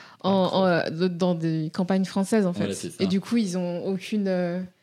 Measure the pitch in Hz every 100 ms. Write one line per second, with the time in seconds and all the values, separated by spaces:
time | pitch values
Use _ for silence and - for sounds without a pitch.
0 | - - 185 196 185 - 190 170 - 160
1 | 185 170 185 170 165 160 156 - 180 190
2 | 190 196 196 220 190 180 202 196 - -
3 | 185 190 - 240 202 180 175 175 - 190
4 | - 220 196 185 175 175 185 _